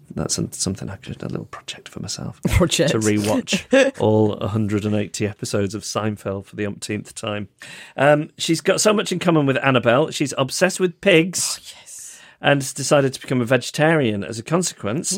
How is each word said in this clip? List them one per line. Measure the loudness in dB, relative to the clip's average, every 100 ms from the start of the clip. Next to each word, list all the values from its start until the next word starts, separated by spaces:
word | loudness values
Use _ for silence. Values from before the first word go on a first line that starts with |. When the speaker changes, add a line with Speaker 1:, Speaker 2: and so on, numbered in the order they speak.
| -12
Speaker 1:
that's | -8 -4 -4
a, | -6
something | -4 -6 -6 -8
I | -12
could, | -12 -12
a | -8
little | -8 -10
project | -16 -16 -16 -16
for | -14
myself. | -10 -8 -10 -6
Speaker 2:
<laughs> | 0
Project. | 2 2 2 2
Speaker 1:
To | 2
rewatch | 2 2 2 -2 0 -4 2 4 4 2
Speaker 2:
<laughs> |
Speaker 1:
all | 2 4 4
a | 0 -2
hundred | -2 0 0
and | 0
eighty | -2 -2 -4 -4
episodes | -4 -4 -2 -2
of | -4
Seinfeld | -6 -4 -4 -4 -6 -8 -8
for |
the | -8 -6
umpteenth | -6 -8 -8 -8 -10
time. | -8 -8 -8 _ -20 -20 -12 0
Um, | 4 4 2 -6
she's | -2 -2
got | 0 2
so | 2
much | 2 0
in | -2
common | 2 4
with | 4 2
Annabelle. | 4 4 4 4 2
She's | -2 -4 -2
obsessed | -2 2 0 2
with | -2 0
pigs. | 4 4 4 -2 -4 -6
Speaker 2:
Oh, | -12 -20
yes. | -20 -18 -18 -20 -20 -2
Speaker 1:
And | 2 2 0
decided | -6 2 4 4
to | -2
become | -4 -2
a |
vegetarian | 2 0 0 0 2 4 2 0
as | -4 -8
a |
consequence. | -2 -2 -2 -4 -4 -4 -4